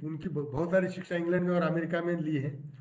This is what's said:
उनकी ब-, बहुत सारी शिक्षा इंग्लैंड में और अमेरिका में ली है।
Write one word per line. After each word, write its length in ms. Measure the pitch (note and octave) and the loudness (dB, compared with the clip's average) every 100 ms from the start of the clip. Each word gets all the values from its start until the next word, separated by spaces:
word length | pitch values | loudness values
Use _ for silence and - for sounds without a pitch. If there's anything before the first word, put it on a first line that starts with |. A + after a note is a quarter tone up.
| D3+ | -6
उनकी 220 | D#3 F#3 | -6 -4
ब-, 200 | D3 C#3 | -4 -2
बहुत 200 | B2 E3+ | -2 2
सारी 180 | F#3+ F#3 | 4 2
शिक्षा 240 | F#3 - F3 | -2 -4 -2
इंग्लैंड 320 | E3+ F3+ F3+ | 2 2 4
में 80 | F3 | 4
और 60 | |
अमेरिका 400 | D#3+ E3 E3 E3+ | 4 2 0 0
में 140 | E3+ E3+ | 0 0
ली 160 | D3+ D3+ | 0 0
है। 140 | C#3 - - - | -2 -6 -12 -14